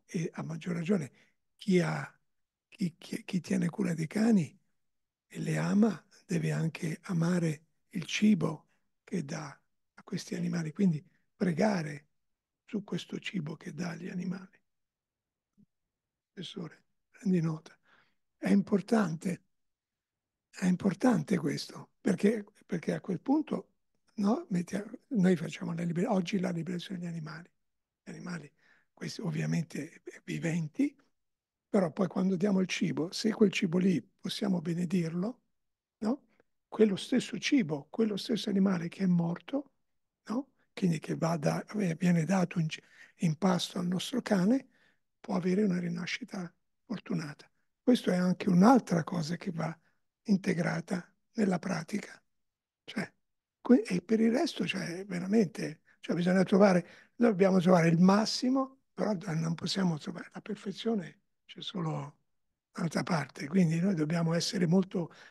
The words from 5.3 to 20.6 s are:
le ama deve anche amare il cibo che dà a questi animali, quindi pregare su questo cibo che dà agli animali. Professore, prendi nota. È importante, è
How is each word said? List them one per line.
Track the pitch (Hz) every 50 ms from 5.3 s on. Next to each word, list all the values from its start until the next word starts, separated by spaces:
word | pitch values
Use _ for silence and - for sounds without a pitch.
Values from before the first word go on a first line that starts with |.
| - 165
le | 160 156 156
ama | 156 160 170 190 202 214 226 180 151 - _ _ - _
deve | _ 185 170 156 156
anche | 151 151 160 160 - - - 160 156 - _
amare | - 196 165 165 170 185 180 170 160 151 - _ _ _ _ _ _
il | - 190 151
cibo | - - - 214 214 214 170 - - 156 - _ _ _ _ _ _ _ _ _
che | - - 180 151
dà | 139 165 156 151
a | 143 - _ _ _ _ _ _ _ _ - -
questi | - - 170 - - -
animali, | 180 175 175 170 170 165 156 147
quindi | - 208 185 156 147 - _ _ _ _ _ _
pregare | _ - 180 165 143 202 220 202 180 156 151 147 143 - _ _ _ _ _ _ _ _ _ _ _ _
su | - - 202 202
questo | - - 170 - - - -
cibo | - - - 185 151 151 165
che | - - 180 156
dà | 147 175 170
agli | 165 165 170 -
animali. | - 180 180 185 180 185 - - _ _ _ _ _ _ _ _ _ _ _ _ _ _ _ _ _ _ _ _ _ _ - _ _ _ _ _ _ _ _ _ _ _ _ _ _
Professore, | 202 170 - - 196 170 156 - _ _ _ _ _ _ _
prendi | _ - - 196 185 175
nota. | 160 165 156 160 - - - _ _ _ _ _ _ _ _ _ _ _ _
È | _ - 208
importante, | 196 202 196 - 214 196 190 - 233 226 208 165 160 156 - 190 175 - _ _ _ _ _ _ _ _ _ _ _ _ _ _ _ _ _ _ _ _ _ _
è | _ -